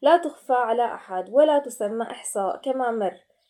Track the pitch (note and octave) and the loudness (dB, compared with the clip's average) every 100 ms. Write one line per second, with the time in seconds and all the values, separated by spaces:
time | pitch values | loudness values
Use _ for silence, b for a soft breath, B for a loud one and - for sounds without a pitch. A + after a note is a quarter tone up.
0 | C#4+ E4+ E4 - - B3 A3+ A#3 A#3 - | 4 4 2 -8 -2 0 0 0 -2 -4
1 | - F#3 F#3 A#3+ D4+ D4 C#4+ - G#3 A3+ | -8 -8 -2 4 4 4 0 -6 -6 -4
2 | A#3 - - G#3 F#3+ - C#4 C4 B3 A3+ | -8 -10 -8 -4 -4 -4 -4 -2 -2 -2
3 | G3 - _ _ _ | -4 -4 _ _ _